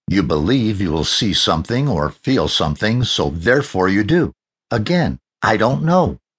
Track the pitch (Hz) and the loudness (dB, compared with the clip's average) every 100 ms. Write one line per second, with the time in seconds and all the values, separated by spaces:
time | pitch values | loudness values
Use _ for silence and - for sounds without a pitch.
0 | - 98 82 76 80 135 110 101 92 78 | -4 -2 0 0 0 0 0 -2 -2 -2
1 | 73 - 113 82 - 80 82 117 143 85 | -2 -2 -2 0 0 0 -2 -2 0 0
2 | 73 - - 131 78 - 80 73 107 123 | -2 -4 -2 0 0 0 -2 -2 -2 0
3 | 120 - 76 85 87 139 143 92 92 98 | 0 -2 -2 0 2 2 0 0 2 2
4 | 104 175 120 - _ _ - 117 104 175 | 2 2 0 -4 _ _ -6 -4 0 0
5 | 113 64 _ - 98 110 113 143 156 180 | 0 -4 _ -4 0 2 2 0 2 2
6 | 147 69 _ | 2 -2 _